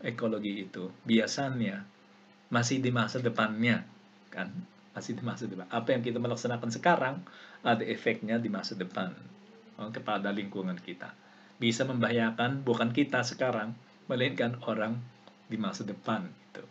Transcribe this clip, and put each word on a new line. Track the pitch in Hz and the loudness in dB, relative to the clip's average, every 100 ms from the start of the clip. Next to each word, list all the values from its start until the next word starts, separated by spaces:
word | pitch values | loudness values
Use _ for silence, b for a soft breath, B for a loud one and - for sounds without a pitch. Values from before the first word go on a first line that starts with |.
ekologi | 127 120 113 104 104 101 | -6 -2 0 0 -2 -4
itu | 92 - 90 - | -6 -8 -8 -6
biasanya | 113 113 107 - 139 127 101 98 - - - - - - - | 4 4 4 0 -2 0 -2 -4 -10 -18 -20 -20 -20 -20 -2
masih | 120 120 131 | 2 2 2
di | 123 | 2
masa | 123 110 127 | 2 2 2
depannya, | 120 113 107 107 117 95 - - - - - | 0 2 0 2 4 4 0 -16 -20 -20 -14
kan? | - 92 180 - - - | -8 -6 -8 -12 -16 -14
Masih | 101 - 113 | -10 -6 -4
di | 120 | -4
masa | - 110 | -4 -6
depan. | 92 90 | -8 -4
Apa | 117 113 | -2 2
yang | 123 120 | 2 2
kita | 120 | 0
melaksanakan | 120 110 120 120 120 | 0 0 -2 -2 -2
sekarang | 113 175 170 131 143 - B B B - | 2 4 4 2 -2 -10 B B B 2
ada | 113 | 2
efeknya | 107 101 117 110 110 117 | 2 0 0 0 0 0
di | 113 | 0
masa | 98 - 98 | -2 -4 -4
depan, | 92 - 92 - - - - - - - | -4 -4 -4 -6 -16 -20 -20 -20 -18 -10
eh, | 107 | -8
kepada | 110 - 101 101 | -6 -2 -2 0
lingkungan | 101 101 101 92 90 | -2 -4 -4 -4 -4
kita. | - 92 - - B B B - | -8 -12 -12 -16 B B B 0
Bisa | 117 117 | 2 4
membahayakan | 131 127 113 117 113 113 123 139 | 2 2 4 4 2 2 0 2
bukan | 131 117 117 | 2 4 4
kita | 135 139 127 123 | 4 2 2 0
sekarang, | - 127 113 110 113 - - - | 0 0 0 -2 -8 -14 -14 -4
melainkan | 127 123 120 117 120 | 2 2 2 0 0
orang | - 110 107 120 120 - - - - | -2 0 0 -2 -6 -16 -20 -20 -8
di | 110 | -2
masa | 101 - | -2 -2
depan, | 101 95 - 110 90 | -6 -6 -2 -2 -2
gitu. | - - - - | -10 -18 -16 -16